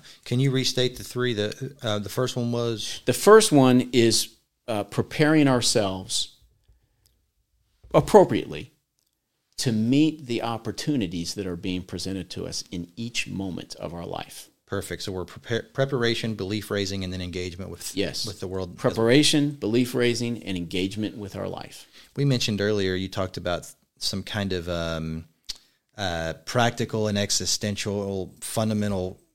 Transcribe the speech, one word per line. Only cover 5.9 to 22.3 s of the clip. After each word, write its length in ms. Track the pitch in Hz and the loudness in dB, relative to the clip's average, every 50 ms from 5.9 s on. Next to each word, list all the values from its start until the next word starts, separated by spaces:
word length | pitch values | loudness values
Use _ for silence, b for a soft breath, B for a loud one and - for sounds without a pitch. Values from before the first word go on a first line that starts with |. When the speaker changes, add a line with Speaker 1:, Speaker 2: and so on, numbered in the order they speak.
| 92 95 92 - - - - - - _ _ _ _ _ _ _ _ _ _ _ _ _ _ _ _ _ _ _ _ _ _ _ _ _ _ _ _ _ - - - | -2 -4 -6 -4 -4 -4 -4 -4 -8 _ _ _ _ _ _ _ _ _ _ _ _ _ _ _ _ _ _ _ _ _ _ _ _ _ _ _ _ _ -6 0 2
Speaker 2:
appropriately 800 | 160 143 - - 208 175 - - 90 - - 73 76 143 - _ _ _ _ _ _ _ _ _ _ _ _ _ _ _ _ _ | 4 6 8 8 8 8 8 4 0 -2 -4 -8 -10 -10 -12 _ _ _ _ _ _ _ _ _ _ _ _ _ _ _ _ _
to 160 | - - 127 110 | -4 -2 0 2
meet 540 | 107 110 117 131 143 156 156 151 156 143 | 2 2 4 4 6 4 4 2 -2 -4
the 160 | 120 117 - - | -4 -4 -2 -2
opportunities 920 | 117 117 110 - 113 101 - - 156 147 131 104 85 90 87 85 85 - | -2 -4 -4 -6 -6 -8 -6 -4 -2 -2 0 -2 -2 -4 -4 -6 -6 -6
that 120 | 104 98 | -6 -6
are 100 | 92 87 | -6 -6
being 260 | 85 90 95 92 92 87 | -6 -4 -4 -4 -4 -6
presented 460 | - - 90 - 92 95 95 87 - | -6 -8 -8 -6 -6 -6 -8 -8 -10
to 160 | - 92 87 | -10 -10 -10
us 180 | 85 - - - - | -8 -8 -8 -10 -8
in 200 | 98 90 85 - _ | -10 -10 -10 -10 _
each 320 | - 117 120 120 - - - | -10 -10 -8 -6 -6 -6 -6
moment 460 | 95 92 95 95 85 - - - - | -6 -8 -8 -8 -8 -10 -12 -14 -14
of 180 | - - 80 82 | -12 -12 -12 -10
our 100 | 85 85 | -10 -10
life. 440 | - - - - - - - - - _ _ _ | -8 -8 -10 -10 -12 -16 -20 -20 -20 _ _ _
Speaker 1:
Perfect. 360 | _ 98 98 - - 90 82 - | _ -6 -6 -6 -6 -8 -10 -8
So 100 | 104 95 | -8 -8
we're 120 | 92 87 | -8 -8
prepar-, 480 | - - - - - 117 113 - - - | -10 -12 -14 -8 -4 -4 -4 -4 -4 -4
preparation, 600 | - 135 135 139 123 120 117 117 - - 113 110 | -2 -2 0 0 0 0 0 0 0 -2 -4 -4
belief 360 | 101 98 92 107 110 98 - | -4 -4 -4 -4 -4 -4 -2
raising, 340 | 104 101 101 95 98 98 95 | -2 -2 -2 -2 -4 -6 -6
and 80 | 90 90 | -6 -6
then 80 | 92 | -6
engagement 500 | 90 90 85 92 90 90 82 92 95 90 | -6 -6 -6 -6 -6 -6 -8 -10 -10 -12
with, 240 | 87 - - - - | -12 -10 -10 -10 -10
Speaker 2:
Yes. 300 | 95 95 78 - - - | -8 -8 -8 -6 -6 -8
Speaker 1:
with 140 | 110 95 - | -8 -8 -8
the 80 | - 90 | -10 -8
world. 280 | 95 95 92 85 90 | -6 -6 -6 -8 -6
Speaker 2:
Preparation, 760 | - - - 92 110 113 113 127 147 147 - - 151 143 147 | -4 -2 -2 0 2 4 6 6 6 6 6 4 2 2 0
belief 440 | 147 - - 104 110 123 127 123 - | -2 -2 -2 0 2 2 2 2 0
raising, 480 | 127 123 120 120 110 120 117 120 104 - | 0 2 2 2 0 -2 -4 -4 -6 -6
and 140 | 95 95 | -6 -6
engagement 600 | 87 85 80 90 90 92 98 104 107 110 95 - | -4 -4 -4 -2 -2 -2 -2 -2 -4 -6 -6 -6
with 200 | - 104 95 - | -8 -12 -10 -8
our 120 | 98 98 95 | -8 -8 -6
life. 380 | 90 - - - - - - - b b b b b | -8 -8 -10 -14 -16 -20 -20 -20 b b b b b
Speaker 1:
We 80 | 135 143 | 0 2
mentioned 360 | 143 | 2